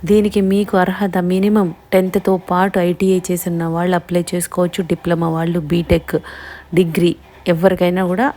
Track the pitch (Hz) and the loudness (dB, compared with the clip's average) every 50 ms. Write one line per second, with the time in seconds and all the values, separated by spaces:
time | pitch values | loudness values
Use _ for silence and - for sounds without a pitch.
0 | - 160 208 214 208 208 190 208 196 190 196 202 208 190 - 190 185 180 185 185 | 2 4 4 4 4 2 2 0 2 2 2 2 0 2 2 2 2 2 0 -2
1 | 208 196 170 185 175 180 180 190 190 208 208 214 196 170 160 - - - - 190 | -2 -2 0 0 0 0 0 2 2 2 2 2 2 0 -2 -8 -10 0 0 0
2 | 190 190 175 202 190 - 190 185 - - 185 180 185 190 180 196 175 175 180 175 | 0 2 -2 -2 0 0 0 0 0 -2 0 0 0 0 0 0 0 0 0 0
3 | 190 190 190 185 180 - 180 175 - 180 170 170 170 165 165 165 175 180 185 175 | 2 2 2 0 0 -2 -4 -4 -2 -4 -4 -2 -2 -2 -2 -2 0 0 0 0
4 | 165 - 175 175 170 - - 180 170 - - - 180 175 - - 190 156 - 165 | -2 0 -2 -2 -2 -2 -4 -6 -6 -4 -2 -2 -2 0 0 -4 -2 -2 -4 -4
5 | - 170 170 165 165 165 160 160 165 170 170 175 156 147 175 175 170 - 175 165 | -2 -2 -2 0 0 -2 -2 -2 -2 -2 -2 -2 -2 0 -2 -2 0 2 0 0
6 | - - - - - - - - - - - - - - - 165 185 165 160 185 | 0 -2 -4 -4 -4 -6 -18 -18 -18 -18 -18 -20 -14 -2 2 2 2 2 2 2
7 | 175 175 170 - - - - - - - 175 160 170 190 190 175 180 175 175 180 | 2 2 0 -2 -8 -20 -20 -10 -2 -2 0 4 4 2 4 4 0 0 2 0
8 | 190 180 180 185 240 285 - | 0 0 0 0 0 -2 -2